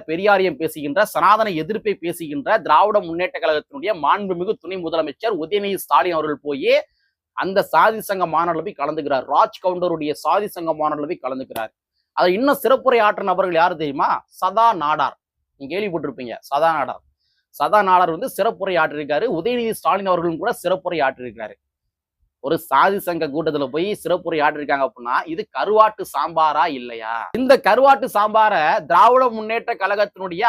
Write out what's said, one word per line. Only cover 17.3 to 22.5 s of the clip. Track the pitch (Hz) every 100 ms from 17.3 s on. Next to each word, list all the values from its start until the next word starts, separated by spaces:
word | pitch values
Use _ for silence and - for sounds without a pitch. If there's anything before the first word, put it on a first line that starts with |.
| _ _ -
சதா | 151 208 190
நாடார் | 180 175 160
வந்து | 262 -
சிறப்புரை | 220 175 190 170
ஆற்றிருக்காரு. | 156 147 147 151 240 170
உதயநிதி | 214 247 226 202
ஸ்டாலின் | 160 190 196
அவர்களும் | 175 170 160
கூட | 185 -
சிறப்புரை | 175 180 175 165 135
ஆற்றிருக்கிறாரு. | 135 123 110 107 101 _ _ _ _ _ _ _ _
ஒரு | 135